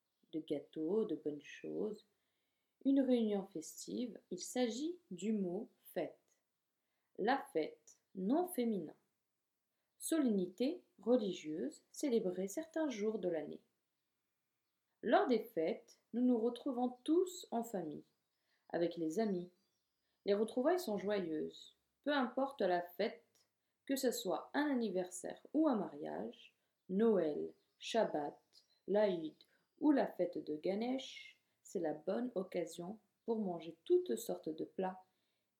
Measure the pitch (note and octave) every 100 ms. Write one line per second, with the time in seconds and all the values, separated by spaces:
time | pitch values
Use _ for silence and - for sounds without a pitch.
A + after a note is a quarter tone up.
0 | _ _ _ D#3 D#3 C#3+ - D#3 D#3 G#3+
1 | G#3+ D3+ D3+ D3 - - D#3 D#3 G#3+ -
2 | _ _ _ _ _ _ _ _ C4+ C#4
3 | B3+ B3 G#3+ G3+ F#3+ D#3+ - - - G3+
4 | A#3+ - _ F3+ - B3+ B3 A3 D#4 F4+
5 | _ F3+ G#3 G#3+ F3+ F#3 B3+ _ - -
6 | D3+ - _ _ _ _ _ _ _ _
7 | _ - G#3 C4+ - E3 D3+ - - -
8 | _ G3 F#3+ D4+ F4+ - A#3 G3+ D3+ -
9 | _ _ _ _ _ _ _ _ _ _
10 | - D#4+ B3+ G3+ F3+ - C4 F4+ - _
11 | A3 A#3+ G3+ - D3+ D#3 C4 - _ -
12 | D4 A3+ F3+ F3+ G3 - D#4+ E4 D#4 G#3+
13 | G#3+ G#3+ F3 E3 D3 D#3 _ _ _ _
14 | _ _ _ _ _ _ _ _ _ _
15 | G#3+ D#4+ F4+ A3+ - - D#3+ A3+ - _
16 | _ A3+ B3 A#3+ A#3 A#3+ C#4+ A#3+ B3 B3
17 | - E4 F#4 - - A#3 A3+ F#3+ D#3 D3+
18 | - _ _ _ _ _ - E3+ E3+ E3+
19 | D#3+ E3+ A3 F3 F3+ _ _ _ _ _
20 | _ _ F#3+ G3+ A3 B3+ C#4 F4+ C#4+ G3+
21 | F#3 G#3 E3+ D#3 E3 - - _ _ _
22 | C#4+ C#4+ B3 C4 C4+ - F#3+ F3 F3 -
23 | G#3+ - _ _ _ _ _ _ - C4+
24 | B3+ - F#3 D#3 - C#4 D4 B3+ A3 F#3
25 | F3+ - - - - D4 D#4+ A3 D#3+ D3
26 | D3+ D#3 A3+ - - _ _ _ - F#3
27 | A3+ G3 D#3 D3+ D#3+ - _ _ - A3+
28 | F#3+ D3+ D3 - _ - _ _ - G3+
29 | G#3 F3 D#3 - _ _ _ _ C#4+ C#4
30 | F#3+ - F3 D#3+ D3+ D3+ E3+ G3+ A#3+ C4
31 | - - - - _ _ - F#3+ D#3+ D3+
32 | - A3 B3 F#3+ F#3+ F3+ E3 - F3 A3+
33 | _ _ - A3 G3 E3+ D#3+ D#3+ - F4+
34 | F4+ A3+ - F3 D#3+ D#3 D#3 - F#3 G3
35 | - _ _ _ _